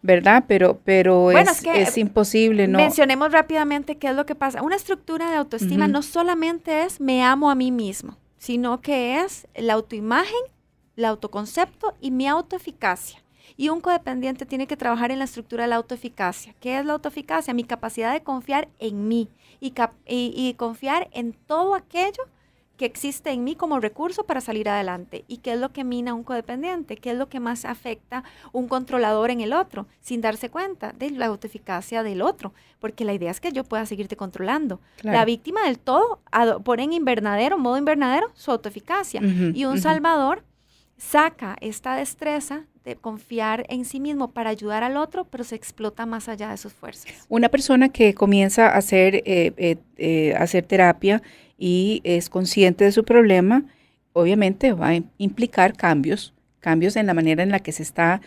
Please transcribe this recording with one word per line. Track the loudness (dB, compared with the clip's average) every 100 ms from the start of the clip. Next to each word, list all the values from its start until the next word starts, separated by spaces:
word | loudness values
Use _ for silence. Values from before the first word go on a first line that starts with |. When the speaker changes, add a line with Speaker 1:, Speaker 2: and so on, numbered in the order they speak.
Speaker 1:
¿verdad? | 6 6 8 6 6
Pero, | 4 6 4
pero | 4 4 6 6
Speaker 2:
Bueno, | 8 8 6
Speaker 1:
es, | 2
Speaker 2:
es |
que | 0 2
Speaker 1:
es | 2 2
imposible, | 0 0 2 4 4 4 4
¿no? | 4
Speaker 2:
mencionemos | 4 4 4 4 4
rápidamente | 4 2 0 0 -2 -4 -6
qué | -2
es | -2
lo | -4
que |
pasa. | -4 -4 -4
Una | -4 -4
estructura | -4 -8 -6 -6 -2
de | -2
autoestima | -4 -4 0 2 2
Speaker 1:
Ujú. |
Speaker 2:
no | 0
solamente | -2 -2 0 0 -2 -4 -4 -2 -2
es | -4
"me | -2 2
amo | 2 4 2
a | 2
mí | 0
mismo", | -2 -4 -8 -14 -20 _ _
sino | -6 -4 -2 -4
que | -2 -2 -2 -2
es | -4 -8 -18 -6
la | 0
autoimagen, | 0 -2 -8 -2 0 0 -4 -6 _ _ _ _ -4
el | -2
autoconcepto | -2 -8 -10 -6 -4 -4 _ -8 -6
y | -6
mi | -2 -2
autoeficacia. | -2 -4 -10 -12 -6 -4 -4 -10 -20 _ _ _ -6
Y | -4
un | -2
codependiente | -2 -2 -4 -8 -6 -8 -8
tiene | -8 -8
que | -6
trabajar | -4 -2 -2
en | -4
la | -6
estructura | -10 -10 -6 -2
de |
la | -2
autoeficacia. | -4 -12 -12 -6 -6 -6 -18 _
¿Qué | -6 -6
es | -4
la |
autoeficacia? | -4 -6 -12 -6 -6 -4
Mi | -6
capacidad | -6 -8 -8 -6 -4
de | -4
confiar | -6 -8 -4 -4 -4 _
en | -8 -6 -2
mí | -2 -4 _ _ _
y | -12
cap-, | -4 -4 _ -8
y, | -6 -6 -4
y | -6 -4
confiar | -10 -8 -4 -4 -4
en | -8 -10
todo | -10 _ -2 0 -2
aquello | _ -4 -4 -6 -14 _ _ _ _ _
que | -8
existe | -6 -8 -8 -6
en | -4
mí | -6 -6
como | -4 -2
recurso | -4 -4 -6 -6
para | -6 -6
salir | -4 -4 -2
adelante. | -2 -4 -8 -12 -18 -16
¿Y | -12
qué | -6
es | -4
lo | -4
que | -6
mina | -6 -6 -6 -8
un |
codependiente? | -8 -8 -8 -8 -6 -8 -10 -12
¿Qué | -8
es | -6
lo | -6
que | -6
más | -8 -8 -10
afecta | -12 -12 -14 _ -14 -14 -20 -10
un | -8 -4
controlador | -6 -2 -2 0 2 0
en | -2
el | -2
otro? | -2 -4 -8 -14 _
Sin | -10 -4
darse | -4 -4 -10
cuenta | -8 -8 -10 -14 -10
de | -10
la | -4 -6
autoeficacia | -6 -12 -16 -10 -10 -6 -6
del | -6 -2
otro, | -4 -4 -14 _ _ _
porque | -14 -6 -6
la |
idea | -4 -6
es | -6
que | -8
yo | -8
pueda | -6 -8 -6
seguirte | -10 -10 -10
controlando. | -12 -8 -4 -4 -4 -8 _ _
Speaker 1:
Claro. | 0 2
Speaker 2:
La | 2
víctima | 0 -4 -4 -2
del | -4
todo | 0 0 0 -4 _
ado-, | 0 2 0
pone | -2 -2
en | -2
invernadero, | -2 0 -2 -2 0 0 0
modo | 0 0
invernadero, | 0 0 2 0 -2
su | _ -4
autoeficacia. | -4 -4 -14 -6 -6 -4 -2
Speaker 1:
Ujú, | 0 0 0
Speaker 2:
Y | 0 -2
un |
Speaker 1:
ujú. | 0
Speaker 2:
salvador | 0 2 2 2 0 -2 _ _ _ _ _ _ 0
saca | 2 2 -2 -14 -12
esta | -12 -10 -6 -6
destreza | -6 -8 -6 -6 -6 -12 -14 _ -14
de | -12
confiar | -12 -12 _ -4 -4 -4 -6
en | -8 -8
sí | -8
mismo | -6 -4 -6
para | -6 -6
ayudar | -6 -6 -4
al | -2 -4
otro, | -4 -6 -10
pero | -12
se | -12 -12
explota | -14 -8 -8 -8 -8
más | -8 -10
allá | -12 -10
de | -12
sus | -14
fuerzas. | _ -20 -18 -20 -20 _
Speaker 1:
Una | 2 4
persona | 4 4 6 6
que | 6 4
comienza | 6 4 6 4 6 6
a | 6
hacer, | 4 6 6 4 2
eh, | 2 2 0
eh, | -2 -2 _ -6
eh, | -2 2 2 2
a |
hacer | 2 0 2
terapia | 6 6 6 2 0 -2 -20 _ _
y | 0 2 2 0
es | 0 -2 0
consciente | -4 -2 4 4 6 4
de |
su | 4
problema, | 6 6 8 6 6 4 0 _ _ _ _
obviamente | 2 4 4 2 2 0
va | 2 0
a | 0 -2 _
implicar | -4 -2 -2 4 2 4
cambios, | 2 2 0 -4 -8 _ _ _
cambios | 0 2 2 0
en | 0
la | 2
manera | 2 2
en | 0
la | 0
que | -4
se | -10
está | -8 0 2 2